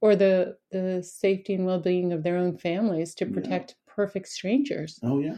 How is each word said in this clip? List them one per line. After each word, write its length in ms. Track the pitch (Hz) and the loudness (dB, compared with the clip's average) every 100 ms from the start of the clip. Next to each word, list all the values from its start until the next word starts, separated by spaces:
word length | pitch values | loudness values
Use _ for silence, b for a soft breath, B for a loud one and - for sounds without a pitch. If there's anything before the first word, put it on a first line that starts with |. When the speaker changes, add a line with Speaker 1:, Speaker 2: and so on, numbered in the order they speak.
Speaker 1:
or 140 | 214 196 | 4 6
the, 420 | 196 185 180 - _ | 6 4 0 -6 _
the 320 | 190 185 185 | -6 -2 -4
safety 500 | 180 - 196 190 190 | -6 -2 0 0 -2
and 120 | 190 185 | -2 0
well-being 440 | 185 175 180 180 | 0 2 2 0
of 100 | 170 | 0
their 140 | 165 175 | 0 0
own 200 | 180 165 | 0 -2
families 560 | 175 175 226 165 165 - | -4 0 0 0 -4 -4
to 100 | 180 | -4
Speaker 2:
Yeah. 60 | 190 | -4
Speaker 1:
protect 400 | - 180 - - _ - | -2 -4 -4 -18 _ -4
perfect 320 | 196 196 185 | -2 -2 -8
strangers, 720 | - 185 254 285 - 156 - | -8 0 0 0 -4 -6 -6
Speaker 2:
Oh, 160 | 117 139 | 0 0
yeah. 180 | 143 | 0